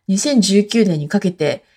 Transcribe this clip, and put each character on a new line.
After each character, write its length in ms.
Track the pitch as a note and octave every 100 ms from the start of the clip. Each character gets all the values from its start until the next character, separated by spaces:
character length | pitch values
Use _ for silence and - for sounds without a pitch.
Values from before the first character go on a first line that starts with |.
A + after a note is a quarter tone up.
| -
二 100 | G3
千 240 | D4 C4+
十 240 | F#3 G3 G#3
九 180 | A#3
年 160 | G3+ D#3
に 80 | D3
か 140 | G3+
け 100 | F#3+
て、 320 | F3+ D3 C3 _